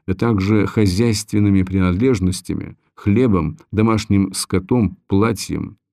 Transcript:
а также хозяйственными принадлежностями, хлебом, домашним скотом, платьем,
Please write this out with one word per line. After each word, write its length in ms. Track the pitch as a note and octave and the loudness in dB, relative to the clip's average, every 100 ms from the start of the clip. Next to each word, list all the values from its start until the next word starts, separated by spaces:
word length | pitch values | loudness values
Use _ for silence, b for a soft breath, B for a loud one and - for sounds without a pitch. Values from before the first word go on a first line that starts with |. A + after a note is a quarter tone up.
| - | -8
а 80 | |
также 540 | F#2 A#2 G2+ F#2+ G#2+ F#2+ | -2 0 0 2 0 0
хозяйственными 960 | A2+ G2+ F2+ A#2 G#2+ - G#2+ G2+ G2 | 0 0 2 0 -2 -4 0 2 2
принадлежностями, 1120 | F#2 F#2+ F2+ F2+ C3 A2 F#2 F2+ - D#2 - - _ | 0 0 0 2 0 2 0 -4 -8 -8 -10 -16 _
хлебом, 640 | - G#2 G#2 B2+ F#2 D#2 - - | -6 0 2 2 2 0 -6 -6
домашним 600 | G2+ A2 A2 - G2+ F#2+ | 0 2 2 0 0 0
скотом, 640 | - - F#2 F2+ B2 F#2+ - - | -4 -4 -4 0 0 0 -4 -2
платьем, 680 | G2 A2+ G2 - D2+ - - _ | 0 0 -2 -6 -8 -8 -14 _